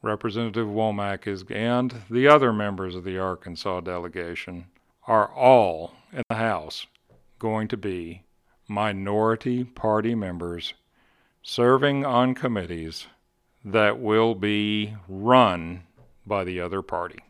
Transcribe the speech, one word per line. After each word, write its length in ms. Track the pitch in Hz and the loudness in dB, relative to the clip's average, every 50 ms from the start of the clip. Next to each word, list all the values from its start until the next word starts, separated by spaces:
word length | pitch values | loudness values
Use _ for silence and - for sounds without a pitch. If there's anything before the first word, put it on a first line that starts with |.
| - | -2
Representative 640 | 107 107 104 - 117 101 110 117 113 98 113 117 104 | -4 -4 -2 -4 -6 -4 -4 -6 -4 -4 -4 -4 -4
Womack 580 | 101 107 110 110 104 101 101 101 98 95 - | -2 -2 -2 -2 -2 -2 -4 -4 -6 -6 -6
is, 180 | 107 98 95 92 - | -6 -8 -8 -8 -10
and 440 | - 101 110 117 120 123 123 127 123 117 104 95 | -6 -4 -2 0 0 0 0 -2 -4 -8 -12 -4
the 200 | 113 123 131 143 | 0 2 6 8
other 240 | 147 151 135 123 113 | 6 8 6 2 0
members 420 | 104 104 104 101 92 95 92 90 | 0 -2 -4 -4 -6 -6 -8 -8
of 80 | 92 87 | -10 -8
the 160 | 98 92 92 | -8 -6 -4
Arkansas 640 | 95 95 92 87 - 90 87 85 - 104 92 90 | -4 -4 -4 -6 -10 -14 -14 -8 -6 -6 -6 -4
delegation 840 | 87 90 90 90 87 87 82 95 87 85 87 - - - 90 87 87 92 _ _ _ _ _ _ _ - | -6 -6 -8 -8 -8 -8 -10 -10 -10 -8 -10 -10 -10 -12 -12 -14 -16 -18 _ _ _ _ _ _ _ 2
are 240 | 113 110 104 - - | 2 4 4 2 0
all 600 | 135 135 123 131 123 110 92 85 78 82 87 - - _ _ - | 4 8 8 10 10 8 6 2 -4 -8 -12 -14 -18 _ _ -10
in 100 | 147 120 _ | -10 -6 _
the 80 | 113 | -4
House 500 | 110 113 113 104 85 80 80 - - - _ _ _ _ _ _ _ _ _ _ _ | -2 0 0 -2 -2 -4 -8 -12 -14 -14 _ _ _ _ _ _ _ _ _ _ _
going 260 | - 113 110 110 107 107 | -4 -2 -2 -2 -2 -4
to 80 | - | -6
be 460 | 110 95 104 95 90 85 82 82 92 _ _ _ _ _ _ _ _ _ _ | -6 -6 -6 -6 -6 -8 -10 -12 -16 _ _ _ _ _ _ _ _ _ _
minority 960 | 104 101 107 107 101 98 98 101 101 107 110 113 113 113 - 127 123 123 127 | -4 -2 -2 -2 -2 -4 -4 -2 0 0 2 2 0 0 -2 -2 -2 -2 -4
party 500 | 123 _ - - 110 107 107 107 113 117 | -6 _ -4 0 2 2 2 2 0 -2
members 600 | 113 104 92 90 87 85 85 87 87 85 - - _ _ _ _ _ _ _ _ _ _ _ _ _ _ | -2 -4 -6 -6 -8 -8 -8 -8 -8 -10 -10 -12 _ _ _ _ _ _ _ _ _ _ _ _ _ _
serving 600 | - - - 120 123 131 135 139 143 139 139 139 | -10 -2 2 4 6 6 6 4 2 2 0 0
on 300 | 143 123 120 127 127 127 | 2 2 4 4 2 0
committees 760 | - - 131 117 104 90 85 90 85 80 80 80 - - - _ _ _ _ _ _ _ _ _ _ _ | -2 -2 -4 -2 -2 -4 -6 -8 -8 -8 -10 -10 -14 -16 -18 _ _ _ _ _ _ _ _ _ _ _
that 360 | 107 95 113 107 104 - 117 | -2 2 4 4 4 2 0
will 340 | 127 104 107 110 113 113 117 | 0 0 2 4 4 2 0
be 580 | 95 95 104 104 104 104 104 104 107 104 104 107 104 92 90 | 0 -2 -2 0 0 0 0 -2 -2 -4 -6 -8 -14 -14 -14
run 760 | 95 95 101 113 127 127 123 104 90 87 82 82 87 92 87 _ _ _ - _ - _ _ | -12 -6 2 6 8 8 8 6 4 0 -4 -8 -10 -12 -14 _ _ _ -20 _ -20 _ _
by 160 | 101 104 101 92 | -4 -4 -4 -2
the 180 | 90 92 90 | -4 -6 -6
other 220 | 87 87 90 98 92 | -6 -4 -4 -6 -6
party. 380 | - - 90 87 90 - - _ _ | -4 -6 -6 -6 -6 -10 -16 _ _